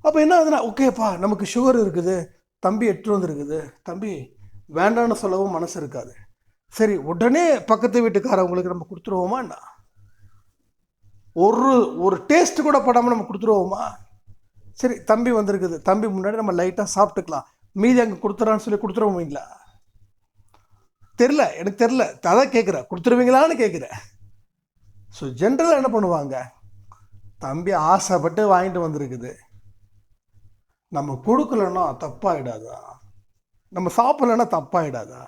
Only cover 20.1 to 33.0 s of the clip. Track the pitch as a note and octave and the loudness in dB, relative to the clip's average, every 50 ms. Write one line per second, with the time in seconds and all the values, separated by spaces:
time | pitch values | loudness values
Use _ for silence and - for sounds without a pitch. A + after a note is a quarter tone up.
20.1 | _ _ _ _ _ _ _ _ _ _ _ _ _ _ _ _ _ _ - _ | _ _ _ _ _ _ _ _ _ _ _ _ _ _ _ _ _ _ -20 _
21.1 | _ - A#3 C4+ D4 D#4 A#3 D#3 - D#3+ F3 G3+ G3 - A#3 A#3 C4 B3+ - - | _ 2 2 4 4 2 2 0 -2 -6 -6 -6 0 0 0 2 2 0 -2 -2
22.1 | - - - F3 F3+ A#3+ C#4 - - A#3 A3 F#3+ E3+ C#3 - _ F#3 F3 E3 B3 | -4 -4 0 4 4 4 4 4 2 0 0 0 -4 -4 -8 _ -14 -2 0 2
23.1 | A#3+ B3 B3 B3 B3+ C4 D4+ D#4+ E4 A#3+ A#3 G3+ E3 D#3+ - - - G#2+ - - | 4 4 4 4 6 4 4 4 2 0 0 -2 -2 -6 -10 -12 -14 -18 -18 -20
24.1 | _ _ - - - _ _ _ _ _ _ _ _ _ _ - _ - - - | _ _ -20 -20 -20 _ _ _ _ _ _ _ _ _ _ -20 _ -20 -20 -20
25.1 | - - D3+ C3+ B2 A#2+ F3 A3 C4+ C4+ E4 E4+ D#4 C#4 B3+ B3 A3 A3 G3+ F3+ | -16 -12 -12 -12 -4 0 0 0 2 2 4 4 4 2 2 0 0 0 0 0
26.1 | E3+ D#3 C#3+ C3+ C3+ B2+ B2 A#2+ _ _ - G2+ G2+ G2+ G2+ - - _ _ _ | -2 -2 -4 -6 -8 -10 -10 -12 _ _ -20 -20 -20 -20 -20 -20 -20 _ _ _
27.1 | - - - - - - - C3+ C#3 E3 F3 F#3+ F#3+ E3 D3+ D#3+ F#3 F#3+ - - | -20 -20 -20 -20 -18 -12 -10 -8 -8 -4 -2 0 0 2 4 4 4 2 4 0
28.1 | F#3 E3+ D3 E3+ E3 G#3+ G#3+ G3+ F#3+ F3+ F3+ F#3+ F3 F3+ E3+ D#3+ D3 D3 C#3+ B2 | 0 0 0 0 0 2 4 4 4 4 2 0 -2 -4 -4 -4 -4 -6 -8 -8
29.1 | B2+ A#2+ A#2+ B2 - - _ _ - - - G2+ - _ _ _ _ _ _ _ | -10 -12 -12 -14 -16 -18 _ _ -20 -20 -20 -20 -20 _ _ _ _ _ _ _
30.1 | _ _ _ _ _ - _ - _ _ _ _ _ _ _ _ - C#3+ C#3+ D3 | _ _ _ _ _ -20 _ -20 _ _ _ _ _ _ _ _ -8 -8 -6 -6
31.1 | C3+ B2+ - G#3+ A#3+ C#4+ D4 - B3+ A3 G3 F3+ F3+ F#3 F3 D3+ B2+ - - D3 | -10 -6 0 2 2 2 2 0 -2 -2 -2 -2 -2 -2 -2 -4 -4 -8 -12 -12
32.1 | - - - F#3+ E3+ D#3 B2+ B2 A2+ G#2+ A2 A#2+ B2+ - - - - _ | -12 -4 -2 -2 -2 -2 -4 -10 -10 -12 -14 -18 -18 -20 -20 -20 -20 _